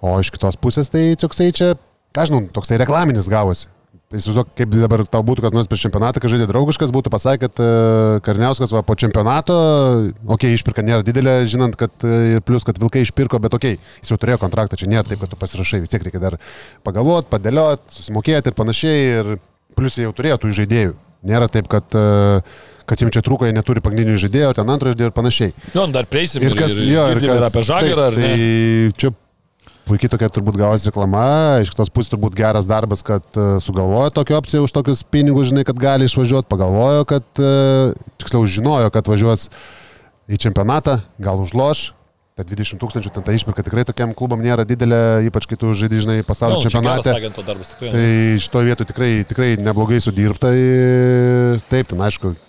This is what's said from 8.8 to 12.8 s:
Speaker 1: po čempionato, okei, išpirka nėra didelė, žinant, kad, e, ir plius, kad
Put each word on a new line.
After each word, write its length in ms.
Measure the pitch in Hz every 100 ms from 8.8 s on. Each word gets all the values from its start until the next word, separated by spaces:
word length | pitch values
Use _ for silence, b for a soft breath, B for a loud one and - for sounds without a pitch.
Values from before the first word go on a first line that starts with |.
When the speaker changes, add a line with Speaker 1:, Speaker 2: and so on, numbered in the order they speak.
Speaker 1:
po 140 | - 107
čempionato, 560 | 117 107 107 139 160 175 160 151 135 123 104 - 110
okei, 240 | 110 127 117
išpirka 260 | - -
nėra 220 | 107 117 104
didelė, 300 | 120 131 127 123
žinant, 300 | 120 127 110
kad, 140 | 117 _
e, 320 | 120 117 117 113
ir 60 |
plius, 220 | - 123 -
kad 80 | 104